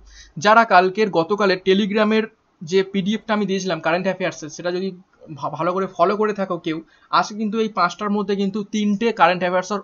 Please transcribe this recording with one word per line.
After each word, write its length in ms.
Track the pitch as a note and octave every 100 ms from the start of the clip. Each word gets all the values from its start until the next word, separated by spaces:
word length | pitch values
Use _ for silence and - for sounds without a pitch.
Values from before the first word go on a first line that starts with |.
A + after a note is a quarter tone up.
| - - - -
যারা 280 | G3+ A3 A3+
কালকের, 440 | F#3 F#3 F#3+ G#3+
গতকালের 480 | E3 D#3+ G#3 G3+ F#3 F#3+
টেলিগ্রামের 580 | F#3+ G#3+ G#3+ G#3+ A3 A3 _ _ _
যে 220 | D#3 F#3+
পিডিএফটা 500 | F#3+ G3 F#3+ F#3+ -
আমি 120 | G#3 G3+
দিয়েছিলাম 340 | F#3+ F#3 D#3+
কারেন্ট 260 | D#3+ F3+ F#3
অ্যাফেয়ার্সের, 440 | F3+ F3 D#3 D#3
সেটা 220 | - F3
যদি 200 | F3+ F#3+ F3+ _ _ - C#3+
ভা-, 140 | D3
ভালো 240 | D3 E3+
করে 140 | F3+ F#3+
ফলো 300 | - F3 G#3
করে 160 | G#3+
থাকো 240 | G#3 F#3+ F3
কেউ, 240 | E3+ D#3+ - _ _
আজকে 260 | E3 F#3 G#3
কিন্তু 240 | A3 A3
এই 100 | A3
পাঁচটার 400 | G#3 F3 - G#3
মধ্যে 260 | G3+ G3+ G3+
কিন্তু 280 | G3 G#3
তিনটে 480 | G3+ G#3+ G#3 G3+ A#3
কারেন্ট 300 | A3 E3+ F3+
অ্যাফেয়ার্স 320 | F3+ F#3 F3+ G#3